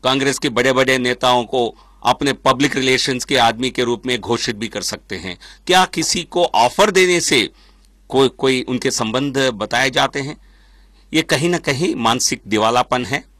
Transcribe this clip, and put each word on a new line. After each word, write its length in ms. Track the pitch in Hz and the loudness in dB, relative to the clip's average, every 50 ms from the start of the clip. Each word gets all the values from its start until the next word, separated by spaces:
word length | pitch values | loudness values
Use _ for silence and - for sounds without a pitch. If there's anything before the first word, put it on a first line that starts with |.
| - | 0
कांग्रेस 340 | 127 131 135 131 139 131 - | 0 0 0 0 0 -2 -2
के 100 | - 143 | -4 -2
बड़े-बड़े 500 | 113 120 123 135 131 127 135 127 131 127 | -2 0 2 2 2 2 2 2 2 0
नेताओं 460 | 123 123 123 123 - 127 123 123 117 | 0 -2 -2 0 2 2 2 2 0
को 320 | - - 127 120 110 - _ _ _ _ _ | 0 -2 -2 -2 -2 -4 _ _ _ _ _
अपने 300 | - 117 117 - 147 139 | 0 0 0 2 0 -2
पब्लिक 440 | 127 - _ 131 131 123 143 143 - | -2 0 _ 0 2 2 0 0 0
रिलेशंस 480 | 139 135 131 131 127 - - 131 123 - | 0 0 2 2 0 0 -2 -4 -6 -4
के 120 | - 143 | -2 0
आदमी 340 | 127 117 117 113 113 127 127 | 2 2 2 2 0 -4 -4
के 120 | - - | -2 -2
रूप 200 | 123 117 120 107 - | -2 -2 -2 -4 -2
में 140 | 127 123 120 | -4 -4 -4
घोषित 360 | - 98 117 117 - - 117 | -2 -4 -4 -2 -2 -6 -6
भी 120 | 101 113 107 | -6 -8 -8
कर 140 | - 104 | -8 -8
सकते 340 | 92 - - - _ _ - | -6 -6 -8 -10 _ _ -12
हैं। 220 | 87 78 92 90 - - - - - _ | -10 -10 -12 -14 -14 -18 -20 -20 -18 _
क्या 180 | - 180 185 185 | 2 2 2 2
किसी 380 | 180 - 175 160 - - 180 | 2 -2 -6 -4 -2 -4 -4
को 220 | 165 - - 180 175 | -6 -4 -2 0 0
ऑफर 460 | - - - 117 123 - - 202 214 | 2 2 2 2 2 4 2 2 4
देने 300 | 190 185 185 180 175 170 | 4 4 4 4 2 0
से 300 | - - 156 127 101 - - - - _ _ _ _ _ _ _ _ _ | 0 2 2 0 0 0 -6 -16 -20 _ _ _ _ _ _ _ _ _
कोई, 200 | - 131 135 123 | 2 2 2 2
कोई 340 | - - - 135 131 127 | 2 0 0 0 0 0
उनके 280 | 120 - 127 123 - 135 | -2 -4 -6 -4 -2 -4
संबंध 480 | 120 - 117 110 110 127 139 143 127 139 | -4 -2 -4 -2 -2 -2 -4 -2 -2 0
बताए 520 | 135 131 120 98 104 104 - 120 131 135 | 0 0 -2 -4 -6 -2 0 0 0 0
जाते 300 | 123 127 135 135 - 143 | 0 0 0 0 -2 -6
हैं? 160 | 135 143 - - - - - _ _ _ - - - _ _ _ _ _ - | -8 -8 -12 -14 -20 -20 -20 _ _ _ -20 -20 -20 _ _ _ _ _ -2
ये 80 | 156 | -2
कहीं 260 | 160 - 160 131 151 175 | 0 0 -2 0 0 0
ना 100 | 175 165 | 0 0
कहीं 360 | 170 - 139 127 175 170 156 | -2 -4 -2 -2 -2 -2 -2
मानसिक 480 | 127 117 113 117 123 - - 131 117 - 101 | 0 0 0 0 0 -2 -4 -4 -6 -4 -2
दिवालापन 560 | 104 107 107 113 120 123 123 - 131 127 123 | 0 2 2 2 2 2 0 0 -2 -4 -2
है। 200 | 98 131 143 - _ _ | -4 -6 -8 -8 _ _